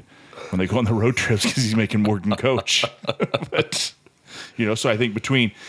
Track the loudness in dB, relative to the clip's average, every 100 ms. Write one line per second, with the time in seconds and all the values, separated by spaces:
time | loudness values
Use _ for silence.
0 | -16 -20 -20 -18 -4 -2 0 2 2 2
1 | 2 2 0 0 0 0 0 2 2 2
2 | 2 2 0 0 0 -2 0 0 0 -4
3 | -6 -4 -4 -4 -2 -2 -2 -4 -6 -10
4 | -20 _ -20 -18 -14 -2 -2 0 0 2
5 | 0 -2 0 2 2 -2